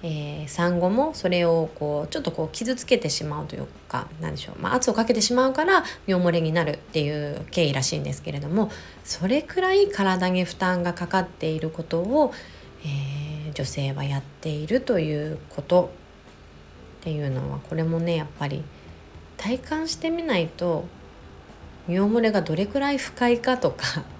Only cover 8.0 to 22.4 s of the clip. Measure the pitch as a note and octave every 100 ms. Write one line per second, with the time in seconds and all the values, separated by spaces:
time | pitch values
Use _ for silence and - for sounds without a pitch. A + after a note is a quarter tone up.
8 | C#3+ C#3 D#3+ C#3+ D3 F#3+ G#3+ - - -
9 | - - F#3+ C#4 D4+ F#4 F#4 G4 G4+ -
10 | G3 F#3 F#3 F#3 F3 - F#3 F3+ F3 F3
11 | F3 F#3+ F#3 - D#3+ D#3 D#3+ D#3+ E3 E3
12 | F#3+ D4 C#4+ - - - - - D#3 C#3
13 | C#3 C#3+ D3 D3+ D3+ D3 C3+ - C#3 C#3
14 | C#3 C#3 - - D#3+ D3+ D#3 B3 B3+ G3
15 | D#3 D3 D3+ D#3 - - - F3+ F3 -
16 | - - - - - - - - - -
17 | E3 D3+ C#3+ C3 C3+ C#3 - D#3+ D#3+ E3
18 | E3+ D#3+ D3 - C#3+ - D3+ - - -
19 | - - - - G#3 - - D#4 D#4+ -
20 | E4 E4+ E4 G3 E3 - F3 D#3 F3 -
21 | - - - - - - - - - F3+
22 | G3+ A#3 A3 G#3